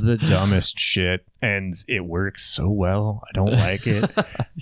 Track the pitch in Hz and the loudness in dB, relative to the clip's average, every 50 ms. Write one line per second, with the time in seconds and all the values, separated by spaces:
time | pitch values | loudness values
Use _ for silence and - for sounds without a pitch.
0 | 107 113 120 110 - 160 98 92 98 101 98 92 - - - - - - - 98 | 2 4 2 2 2 2 4 4 4 4 2 2 2 0 -2 -2 -2 0 0 0
1 | 90 87 92 92 _ _ _ - - 110 101 98 95 92 87 - - - 123 123 | 0 0 0 -2 _ _ _ -4 -2 -2 -2 -2 -2 -4 -6 -6 -4 -2 -4 -4
2 | 87 85 85 87 95 98 - - - - - - - 92 107 101 90 90 95 104 | -4 -4 -2 -2 -2 -2 -4 -6 -6 -6 -4 -2 0 0 0 2 2 0 2 0
3 | 104 107 104 107 - - - 95 95 104 110 120 101 - 95 98 - 113 107 104 | 0 -2 -4 -6 -8 -8 -2 0 0 2 4 2 2 2 0 -2 0 0 0 0
4 | 233 - - - - - - - 233 - - 170 | 0 0 0 -2 -4 -4 -4 -8 -8 -8 -8 -16